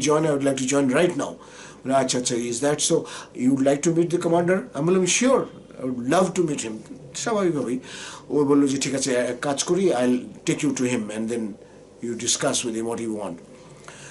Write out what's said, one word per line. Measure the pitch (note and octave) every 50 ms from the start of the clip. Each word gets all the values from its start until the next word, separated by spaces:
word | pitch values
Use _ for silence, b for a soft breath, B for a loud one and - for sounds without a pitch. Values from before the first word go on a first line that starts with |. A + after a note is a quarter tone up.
| C3 D3
join, | D3+ D#3
I | D#3+ D#3 C#3+
would | C#3 C#3
like | C#3 C3+ C3
to | B2+ C3 C#3+
join | C#3+ C#3 B2+
right | B2+ D#3 F3+ F3+ E3
now।" | C#3+ A2+ - - - B B B B B B B B B
বললো, | B2+ C3+
"আচ্ছা, | C3+ B2+ B2+ B2+
আচ্ছা, | B2 B2 - B2
is | A#2 A#2+ A#2+ A#2 A2 C#3
that | D3 D3+ D3
so? | - - E3 D#3+ D#3 B B B B B B -
You | B2 C3
would | C#3 C3 C3+ C#3
like | D3 C#3+ -
to | E3+ E3
meet | E3+ E3+ D#3+
the | E3+ F3 F3
commander?" | E3 E3 E3+ E3+ E3+ F#3+ G3 B3+ - -
আমি | C3+ D#3
বললাম, | E3+ F#3+ F#3 F3+
"Sure, | F3 - - A#3+ C4 C4 G3 - - - - - - - -
I | B2+ C3
would | B2 A#2+ A#2 B2+ E3
love | F#3 F#3+ F3 E3+
to | F#3 E3+ D3+
meet | C#3+ -
him।" | A2+ A2+ G#2+ A2 - - - - - - -
স্বাভাবিকভাবেই | - - A#3+ A3 G3+ F#3+ E3+ D3+ C#3+ A#2 A2+ C3 B2+ B B B B B B B B B B
ও | C#3 D3 C#3+
বললো | C#3 C#3+ C#3+ C#3+
যে, | C3+ C3+
"ঠিক | C#3 - - C#3
আছে, | C3+ - C3 B2
এক | B2 B2 B2 B2 -
কাজ | - D3 C#3 - -
করি, | - F3 F#3 G3 E3
I'll | B2+ A#2+ B2+ B2+ B2 A#2+ - - - - - -
take | D3+ - D3+
you | C#3+ B2+
to | C3 B2+
him | B2 B2 A2 G#2 G#2 G#2+
and | A2 A2+ A2
then | A#2+ A2+ A2 G2+ G2+ - - B B B B B - - A#2
you | A#2+ A#2 G#2+
discuss | A#2+ A2+ - - D3+ C3+ B2 - C3
with | A#2+ A2
him | A2 A2+ A#2
what | A#2 A2+
you | A#2 A2 G#2+
want।" | G#2 G2+ F#2 E2+ E2 - - - B B B B B B B B B B B